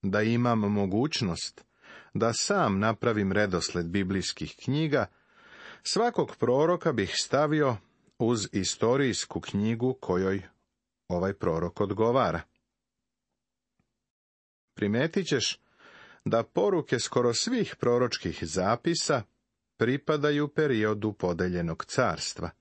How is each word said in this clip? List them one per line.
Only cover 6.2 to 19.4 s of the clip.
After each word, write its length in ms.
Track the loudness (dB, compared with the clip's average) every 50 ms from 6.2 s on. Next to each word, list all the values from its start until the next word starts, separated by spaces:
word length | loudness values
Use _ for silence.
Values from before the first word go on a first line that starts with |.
| -2 -4 -2 _
proroka 520 | 0 2 4 4 4 4 2 2 0 0
bih 220 | 0 0 -2 -2 -2
stavio 640 | -4 -4 0 2 2 2 4 2 2 2 2 0 -2 _ _ _ _ _ _ _ _
uz 280 | 2 2 2 2 -2 -2
istorijsku 920 | -2 -2 -2 -2 -2 0 2 2 4 4 2 0 0 -2 -6 -6 -8 -8
knjigu 560 | -8 -4 -2 -2 0 0 0 0 0 -2 -2 -4
kojoj 400 | -2 -2 0 2 2 0 0 -2 -6 -10 _ _ _ _ _ _ _ _ _ _ _ _
ovaj 260 | -4 -2 -2 -2 -4
prorok 480 | -2 -2 -2 0 0 -2 -4 -2 -2
odgovara. 600 | -2 -2 0 0 0 2 2 2 2 2 0 -4 -6 _ _ _ _ _ _ _ _ _ _ _ _ _ _ _ _ _ _ _ _ _ _ _ _ _ _ _ _ _ _ _ _ _ _ _ _ _ _ _ _ _ _ _ _ _ _
Primetit 520 | -2 -2 0 2 0 0 0 -2 -4 -2 0
ćeš 320 | -2 0 0 -2 -6 -8 _ _ _ _ -20 -20 -20 -20 -20 -20 -20 -10 _
da 180 | 0 0 0 0
poruke 560 | 0 _ 0 2 2 2 0 0 0 -2 -2
skoro 340 | -2 0 0 2 2 2 2
svih 420 | 0 -2 -2 0 0 -2 -2 -4 _
proročkih 600 | 0 2 2 2 2 0 -2 -4 -6 -6 -6 -6
zapisa 840 | -8 -4 -2 -2 0 0 0 0 _ -2 -2 -2 0 0 -2 -2 -2 _ _ _